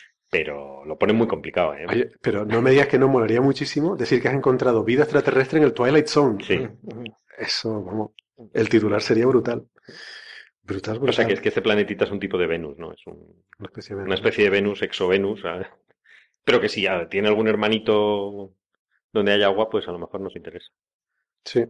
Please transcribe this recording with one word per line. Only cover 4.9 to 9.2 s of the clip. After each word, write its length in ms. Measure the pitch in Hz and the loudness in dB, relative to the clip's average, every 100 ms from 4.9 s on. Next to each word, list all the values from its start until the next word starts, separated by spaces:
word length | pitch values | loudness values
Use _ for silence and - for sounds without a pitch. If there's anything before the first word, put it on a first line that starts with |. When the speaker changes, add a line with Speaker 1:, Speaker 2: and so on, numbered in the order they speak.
| 131 | 2
Speaker 2:
extraterrestre 560 | 147 147 139 127 131 156 | 2 2 2 2 2 4
en 60 | 143 | 2
el 80 | |
Twilight 340 | - 123 151 151 | 2 2 4 2
Zone. 360 | 151 139 101 | 2 2 0
Speaker 1:
Sí. 240 | - 87 107 - - 110 117 - _ - | -2 -2 -2 -10 -16 -16 -16 -20 _ -10
Speaker 2:
Eso, 440 | 113 - 113 107 | -6 -6 -4 -6
vamos, 300 | 92 107 107 _ _ - 113 | -6 -6 -8 _ _ -20 -6
el 140 | - 110 | -2 2
titular 340 | 113 104 101 | 4 4 0
sería 240 | - 113 | 0 2